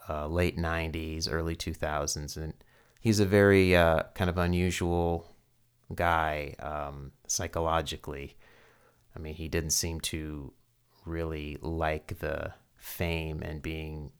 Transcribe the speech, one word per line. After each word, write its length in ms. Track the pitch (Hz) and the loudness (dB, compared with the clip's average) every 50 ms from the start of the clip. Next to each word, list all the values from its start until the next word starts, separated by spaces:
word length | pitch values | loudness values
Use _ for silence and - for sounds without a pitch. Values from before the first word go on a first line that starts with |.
| - | -10
uh, 200 | - 78 76 76 | -8 -6 -6 -4
late 300 | 76 82 87 87 87 - | 0 2 2 2 2 2
nineties, 720 | 82 85 82 82 82 80 80 78 82 80 80 78 80 80 | 0 -2 -2 -2 -2 -2 -4 -4 -6 -6 -6 -6 -4 -4
early 280 | - 67 82 82 82 82 | -2 -2 -2 -2 -2 -4
two 180 | 82 - 92 80 | -4 -4 -6 -4
thousands. 640 | - - 76 76 76 73 73 - 78 76 71 - | -4 -4 -2 -2 -2 -2 -2 -4 -6 -6 -8 -8
And 160 | 80 80 78 - - - _ _ _ _ _ _ _ | -8 -8 -8 -10 -12 -18 _ _ _ _ _ _ _
he's 200 | - 113 107 104 | 2 4 4 6
a 60 | 104 | 4
very, 500 | 92 101 104 101 101 98 95 95 92 90 | 6 8 8 8 10 10 8 8 8 8
uh, 280 | 87 85 82 80 78 - - - | 8 8 8 6 4 2 -2 -4
kind 160 | - 95 90 | -2 0 0
of 80 | 85 | 2
unusual 960 | 92 87 87 87 87 90 90 85 - 90 87 85 87 85 85 85 82 - - - _ _ _ _ _ _ _ _ _ _ _ 95 | 2 2 2 2 2 2 2 0 0 0 0 2 2 2 2 0 -2 -4 -10 -20 _ _ _ _ _ _ _ _ _ _ _ -4
guy, 600 | 90 87 85 82 80 80 78 76 76 73 69 67 - | 0 2 2 4 2 2 0 -2 -4 -6 -8 -10 -10
um, 520 | - 73 76 73 73 71 71 71 69 67 - _ _ | -10 -8 -6 -6 -6 -8 -10 -12 -14 -14 -16 _ _
psychologically. 1080 | - - - 90 82 - 85 82 82 82 82 78 71 80 78 - - 73 69 71 67 - - - - - - - - _ _ _ _ _ _ _ _ _ | -6 -4 -4 -4 -4 -2 -2 0 2 2 0 0 -2 -8 -10 -10 -10 -10 -10 -12 -12 -14 -20 -20 -20 -20 -20 -20 -20 _ _ _ _ _ _ _ _ _
I 40 | 82 | -12
mean, 140 | 80 78 80 | -10 -10 -8
he 140 | 82 80 | -8 -6
didn't 240 | 76 80 85 80 78 | -2 -2 -2 0 0
seem 280 | 76 - - 85 82 78 | 0 0 0 -2 -4 -4
to 520 | - - - 80 78 76 76 73 69 - - _ _ _ _ _ _ _ _ _ - | -6 -6 -6 -6 -6 -6 -8 -8 -10 -12 -16 _ _ _ _ _ _ _ _ _ -10
really 520 | 82 82 82 82 80 80 76 76 76 73 - | -6 -4 -4 -4 -4 -4 -6 -6 -8 -8 -6
like 580 | - 78 82 80 80 78 78 78 - - - - | -4 -4 0 0 2 0 0 -2 -4 -8 -8 -6
the 340 | 82 76 73 73 73 - - - _ _ _ | -4 -4 -4 -4 -6 -8 -10 -14 _ _ _
fame 680 | _ - - - - 90 85 85 82 80 80 78 78 | _ -14 -14 -6 -4 -2 -2 -2 -2 -4 -4 -6 -6
and 200 | 78 78 76 76 | -8 -8 -8 -8
being, 500 | - 80 80 80 78 78 78 76 73 - - | -8 -8 -8 -6 -8 -10 -10 -10 -12 -14 -16